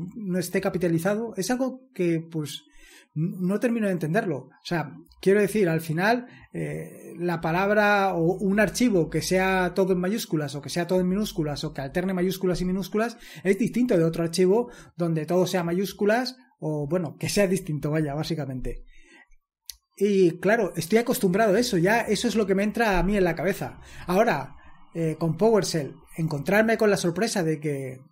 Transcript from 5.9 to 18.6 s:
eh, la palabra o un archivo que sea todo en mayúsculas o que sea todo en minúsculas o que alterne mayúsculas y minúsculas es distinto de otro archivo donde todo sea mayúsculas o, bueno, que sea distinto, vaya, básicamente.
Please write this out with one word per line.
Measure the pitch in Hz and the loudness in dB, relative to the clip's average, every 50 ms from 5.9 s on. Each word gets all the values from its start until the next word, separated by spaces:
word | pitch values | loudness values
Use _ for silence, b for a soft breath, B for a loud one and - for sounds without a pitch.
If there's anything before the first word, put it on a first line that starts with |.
| 151 170 190 220 240 247 247 B B B B B | -2 0 2 2 2 0 -2 B B B B B
eh, | B 170 160 147 151 160 160 175 180 - - - - 165 | B -8 -8 -6 -8 -10 -12 -12 -16 -18 -18 -16 -10 -6
la | 175 175 170 165 | -4 -4 -2 -2
palabra | 175 160 165 180 196 202 208 214 208 208 208 202 196 190 175 | -2 -2 0 0 2 2 4 4 4 4 4 4 2 2 2
o | 170 160 170 185 190 | 2 2 2 2 2
un | 214 190 196 220 | 0 2 2 4
archivo | 214 165 - - 247 240 202 175 156 - | 2 2 2 2 2 2 4 2 2 0
que | - 156 | -2 -4
sea | - - 180 185 190 190 190 185 180 180 180 | -2 0 2 2 2 2 2 2 0 0 2
todo | 202 190 180 185 | 2 2 2 2
en | 180 | 0
mayúsculas | 180 180 220 233 - - 170 151 147 131 135 | 0 -2 -2 -4 -4 -2 -2 -2 -2 -4 -8
o | 143 | -8
que | - 135 | -10 -6
sea | - 170 170 | -4 -4 -2
todo | 175 185 185 | 0 2 2
en | 185 180 | 2 2
minúsculas | 185 208 214 - - - 151 151 143 - 160 | 0 -2 -2 -2 -2 -4 -4 -4 -4 -6 -6
o | 151 | -8
que | 160 - | -8 -8
alterne | 135 135 131 180 175 196 | -8 -4 -4 -2 -2 -2
mayúsculas | 190 180 180 190 180 - 190 180 170 - | 0 0 0 0 -2 0 -2 -2 0 0
y | 180 | 0
minúsculas | 180 185 196 185 - - 214 226 240 226 - B B B B | -2 -2 -2 -4 -2 -2 -2 -2 -2 -4 -10 B B B B
es | B 180 202 - | B 0 2 2
distinto | 240 165 - 233 247 240 214 | 0 0 0 0 2 2 4
de | 170 165 | 4 2
otro | 165 165 165 | 2 0 -2
archivo | 165 165 165 180 185 180 196 240 240 240 B B B B B | -4 -2 0 2 4 4 4 2 0 -2 B B B B B
donde | 165 175 165 165 160 151 | -4 -2 -2 -2 -2 -2
todo | 165 175 185 180 | 0 2 2 2
sea | 180 190 185 170 | 2 0 -2 -2
mayúsculas | 170 170 185 202 185 - - 208 202 220 247 254 240 - b b b b b | 0 -2 -2 -2 -4 -2 -2 0 2 2 2 0 -4 -8 b b b b b
o, | 160 156 151 151 147 | -6 -4 -4 -4 -2
bueno, | 139 170 185 165 131 - - | -2 -2 -2 -2 -4 -6 -6
que | - 160 | -4 -2
sea | - 202 202 | 0 2 2
distinto, | 180 196 190 185 - 151 143 - 147 | 2 2 0 -2 -4 -6 -4 -2 -2
vaya, | 151 160 156 143 139 | 0 0 -2 -2 -2
básicamente. | 156 156 - 165 151 139 131 131 127 | -4 -4 -4 -4 -6 -6 -6 -8 -8